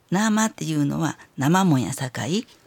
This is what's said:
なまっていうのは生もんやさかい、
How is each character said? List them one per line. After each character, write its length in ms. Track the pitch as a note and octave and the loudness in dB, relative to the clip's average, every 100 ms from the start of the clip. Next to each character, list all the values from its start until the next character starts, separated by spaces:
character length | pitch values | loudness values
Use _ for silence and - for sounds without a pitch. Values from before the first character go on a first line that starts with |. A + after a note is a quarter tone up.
| - | -4
な 200 | F3+ A3 | -2 0
ま 160 | G#3+ A3 | 0 0
っ 60 | |
て 100 | - | -4
い 80 | D#3 | -4
う 140 | D3+ C#3+ | 0 0
の 160 | D3 | 0
は 160 | D#3+ - - - | -4 -6 -14 -2
生 300 | C#3 F#3 F#3+ | 2 4 4
も 100 | C3 | 2
ん 60 | |
や 100 | A2 | 0
さ 160 | - C3 | -6 -8
か 160 | - | -6
い、 220 | A2+ G3+ - - | -4 -4 -6 -18